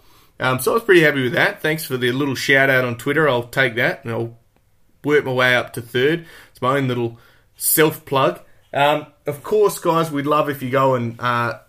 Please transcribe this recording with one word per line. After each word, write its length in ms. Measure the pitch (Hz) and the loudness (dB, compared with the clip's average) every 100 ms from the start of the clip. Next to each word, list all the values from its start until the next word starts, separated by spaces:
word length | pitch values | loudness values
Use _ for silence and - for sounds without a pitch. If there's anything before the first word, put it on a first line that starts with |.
| _ - _ - | _ -20 _ -6
Um, 200 | 127 127 | -2 -2
so 140 | - | 0
I 20 | |
was 80 | 226 | -2
pretty 200 | 226 180 | 2 4
happy 200 | 151 143 | 4 2
with 100 | 123 | 0
that. 300 | 127 175 - | 0 0 -2
Thanks 220 | 156 156 | -4 -4
for 120 | - 127 | -4 -2
the 140 | 123 | -2
little 220 | 127 143 | 0 -2
shout 340 | 123 - 139 135 | -4 2 4 4
out 160 | 131 | 2
on 140 | 123 117 | 0 -4
Twitter. 300 | 139 151 151 | -2 0 2
I'll 160 | 123 | 2
take 320 | 117 139 131 113 | -2 0 0 0
that 280 | 139 185 | -2 -4
and 80 | 120 | -6
I'll 240 | 113 117 117 _ _ _ _ _ _ | -6 -8 -12 _ _ _ _ _ _
work 200 | 143 147 | 0 2
my 80 | 131 | 2
way 220 | 127 127 | 2 2
up 180 | 123 - | 2 0
to 80 | - | -8
third. 440 | 117 123 139 165 165 - - | -6 0 2 0 -4 -20 -20
It's 100 | - | -6
my 160 | 127 139 | -2 0
own 120 | 131 | 0
little 300 | 123 117 117 _ _ _ - | -2 -4 -8 _ _ _ -10
self 480 | - - 156 156 | -2 2 2 0
plug. 360 | - 135 147 180 - - _ | -4 0 0 -2 -12 -20 _
Um, 320 | 131 143 151 151 _ - | 0 2 2 -4 _ -12
of 160 | 139 | -10
course, 360 | - 214 202 - | -2 2 2 0
guys, 320 | 175 165 160 | 0 0 0
we'd 160 | 143 139 | -2 0
love 220 | 151 147 | 0 0
if 140 | 135 | -4
you 60 | 131 | -2
go 260 | 135 135 | 0 2
and, 240 | 127 117 113 | 0 -2 -6
uh, 400 | 123 120 117 - | -4 -2 -4 -6